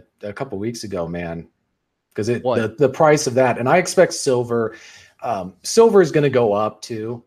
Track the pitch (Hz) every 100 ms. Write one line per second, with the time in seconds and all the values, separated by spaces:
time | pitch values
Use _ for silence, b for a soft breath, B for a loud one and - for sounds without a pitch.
0 | - _ 104 98 - 95 110 117 104 95
1 | 85 87 85 82 80 _ _ _ _ _
2 | _ - 110 117 127 113 110 - 135 123
3 | 160 151 135 120 127 110 123 170 170 -
4 | 170 - - 123 113 117 110 B B B
5 | B B - 104 92 - - - 226 196
6 | 165 156 143 120 113 101 107 - - 113
7 | 110 120